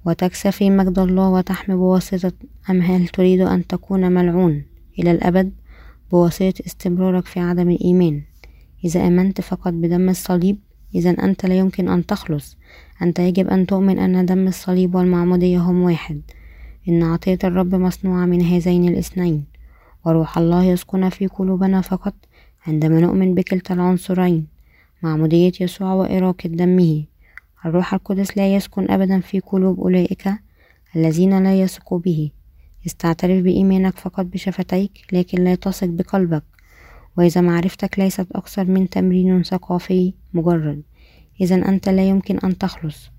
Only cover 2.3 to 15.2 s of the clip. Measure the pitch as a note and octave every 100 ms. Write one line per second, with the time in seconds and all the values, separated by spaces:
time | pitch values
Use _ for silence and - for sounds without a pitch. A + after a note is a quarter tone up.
2.3 | - - - - F#3 F3 F#3 E3+ - F#3
3.3 | F#3 F#3 F#3 E3+ F3+ - F#3+ F#3 F3+ F3
4.3 | F3 F3+ D3 - - - - F3 E3+ F3+
5.3 | F#3 F#3+ - - - - - - F3 E3+
6.3 | - F#3+ F#3 - - F#3+ F3 F#3 F#3 F3+
7.3 | F#3 F3 F3 F3 E3+ F3+ F3+ F3 D3 D3
8.3 | - - - - - F3 F3 F3+ F3 F#3+
9.3 | F#3+ - F#3 F3+ E3+ E3+ F3 F#3 F3+ -
10.3 | F3+ F#3 G3+ _ _ - F3 F3 E3+ F#3+
11.3 | F#3+ F#3 F#3 F#3+ - F3+ F3+ E3 G#3 -
12.3 | D3 - - - - - - F3 E3+ F3+
13.3 | F3+ F#3 F#3+ F3+ F#3+ F#3+ F#3 F#3 F#3 F3+
14.3 | F#3 F#3+ F3+ - F3+ F3+ F#3 F3+ F3